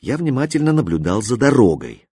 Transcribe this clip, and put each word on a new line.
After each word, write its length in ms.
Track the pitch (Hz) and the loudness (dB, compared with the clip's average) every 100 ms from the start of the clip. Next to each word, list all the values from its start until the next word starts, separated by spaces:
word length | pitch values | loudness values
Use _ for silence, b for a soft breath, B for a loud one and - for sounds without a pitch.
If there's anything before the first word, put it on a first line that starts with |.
я 160 | - 143 | -6 -4
внимательно 560 | 165 131 156 156 151 | -2 -2 -2 -2 0
наблюдал 500 | 156 101 82 78 98 | 0 0 -2 -2 -4
за 140 | 107 120 | -2 0
дорогой. 720 | 139 143 101 76 60 55 _ | 2 6 4 4 -6 -18 _